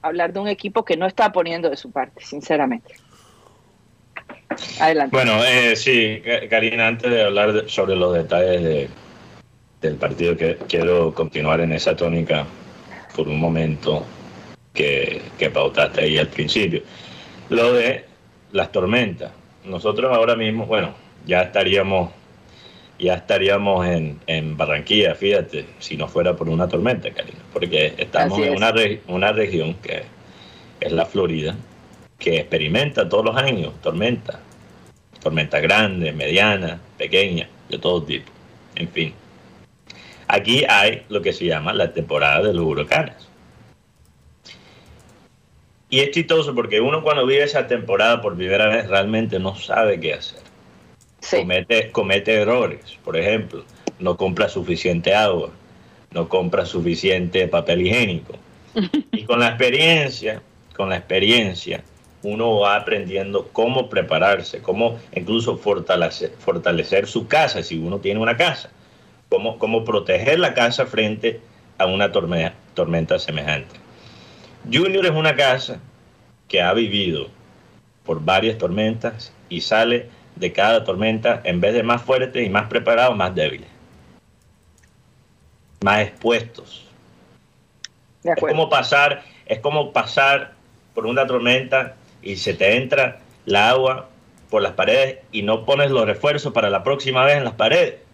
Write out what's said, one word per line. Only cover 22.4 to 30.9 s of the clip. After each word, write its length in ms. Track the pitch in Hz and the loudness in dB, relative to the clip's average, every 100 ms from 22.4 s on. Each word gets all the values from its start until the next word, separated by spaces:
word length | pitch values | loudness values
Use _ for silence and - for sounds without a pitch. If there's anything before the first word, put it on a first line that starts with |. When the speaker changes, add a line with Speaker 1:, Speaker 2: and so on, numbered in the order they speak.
| - - - - - - | -20 -20 -20 -20 -20 -4
Speaker 2:
ya 160 | 90 87 | -2 -2
estaríamos 680 | - 98 95 101 101 92 90 | 0 0 4 2 2 2 2
en, 320 | 85 78 73 - | 0 -2 -8 -6
en 280 | 80 78 76 | -4 -4 -4
Barranquilla, 600 | 76 73 73 101 95 - | -2 -2 0 2 2 2
fíjate, 500 | 98 101 82 76 - - | 0 0 0 -8 -10 -16
si 180 | - 80 | -12 -8
no 100 | 76 | -4
fuera 280 | 90 87 85 | 0 0 0
por 120 | 82 | -2
una 200 | 80 90 | -2 0
tormenta, 440 | 87 110 127 - | 0 -2 -2 -6
Karina, 280 | - - - - | -10 -12 -14 -10
porque 440 | - 175 160 180 - | -6 -2 0 0 -2
estamos 400 | - - - 95 | -4 0 0 0
Speaker 1:
Así 100 | - | 0
Speaker 2:
en 60 | |
Speaker 1:
es. 40 | - | 2
Speaker 2:
una 140 | 110 | 2
re-, 300 | 113 107 104 - | 4 2 -2 -6
una 240 | 90 101 | 0 0
región 420 | 107 101 90 80 87 | 2 0 -2 -4 -6
que 280 | - - - - - - - - - - | -10 -10 -10 -20 -20 -20 -20 -20 -20 -8
es 120 | - | -4